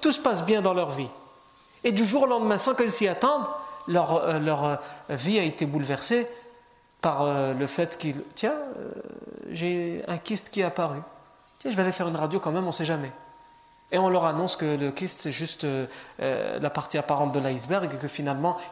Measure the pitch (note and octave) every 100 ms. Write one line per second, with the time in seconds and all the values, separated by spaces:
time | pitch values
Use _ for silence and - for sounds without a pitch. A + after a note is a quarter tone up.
0 | G#3 - - F#3+ E3+ G#3+ F#3+ F3+ E3 C#3
1 | B2+ - - - - - - - B3 G3+
2 | A3 C4 C4 A#3+ A3 G3+ - A#3+ A#3 -
3 | G3+ F3+ B3+ D4 G#3 - - - - F3
4 | D#3 E3 - D#3 D3+ D3+ D3 C#3+ - -
5 | - C#3+ C#3+ G#3+ E3 D#3 D3 D3 C3+ C#3
6 | - A#3+ A#3+ - - - - _ _ _
7 | E3 C#3+ D3 C#3+ C3+ C3 C#3 - E3 -
8 | D#3 C#3 - - G#3+ D4+ C#4+ - - -
9 | - - - - - E3 F3 F3 E3+ E3+
10 | - F3 - G#3+ - - F3+ - E3 C#3+
11 | D#3+ - - - _ _ C#4 G3+ F#3 F3+
12 | F3 D#3+ D3+ F3+ E3 E3 F#3 D#3+ D#3+ D#3+
13 | C3+ - - - - - - _ _ F3+
14 | F#3+ F3+ E3 D3+ F3+ - D#3 D3 C#3+ C#3
15 | F#3 - D#3 C3 D#3+ - D3+ C3+ B2+ -
16 | - - C3 A#2+ G#2 - C#3+ - - D#3
17 | C#3+ C#3+ D3 C#3 C3+ B2+ A#2 F#3+ F3 C3+
18 | C#3+ - C#3+ C#3 E3 F3+ -